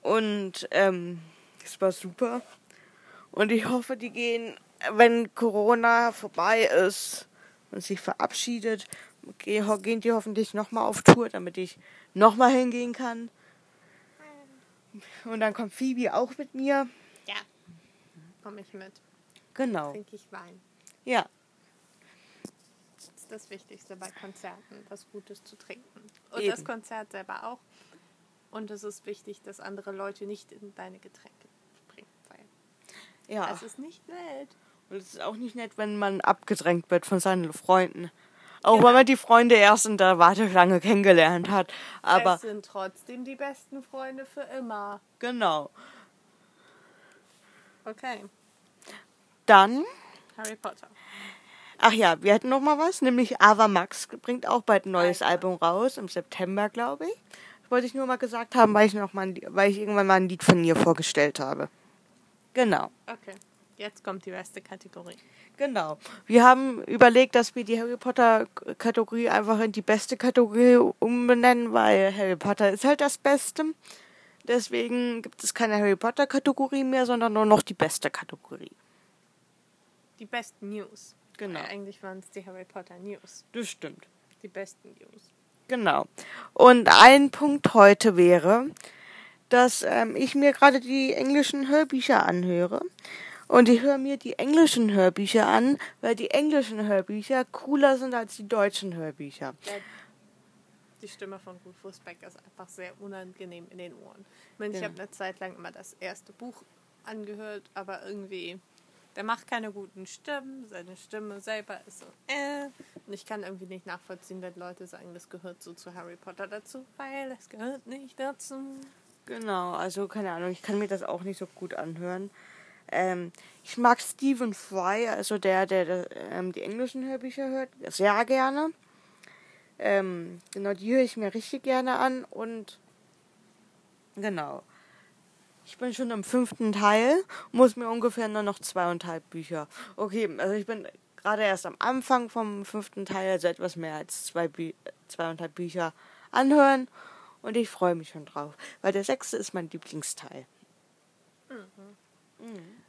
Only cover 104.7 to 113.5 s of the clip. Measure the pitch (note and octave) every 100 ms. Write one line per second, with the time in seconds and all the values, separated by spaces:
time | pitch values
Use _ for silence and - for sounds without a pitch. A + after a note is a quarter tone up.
104.7 | G3+ G#3 E3 G#3 - F#3+ F#3 F#3 - E3+
105.7 | E3+ - - F#3 F#3 _ G3+ B3 A#3 _
106.7 | _ _ _ - A3 G3+ G#3 G#3+ G#3 _
107.7 | - F#3+ F#3+ F#3+ G3+ F#3+ F#3+ E3+ F#3 _
108.7 | _ _ _ _ - G#3 A#3 - A#3+ A3
109.7 | G3+ G3 - F#3 - - D4 C4+ C4+ A#3
110.7 | F#3+ F3 F#3 - A3 G#3+ G3+ G3 A3 G#3
111.7 | G3 - - - _ _ C#4 C#4+ C#4+ C#4+
112.7 | _ - - _ G3+ - G#3+ F#3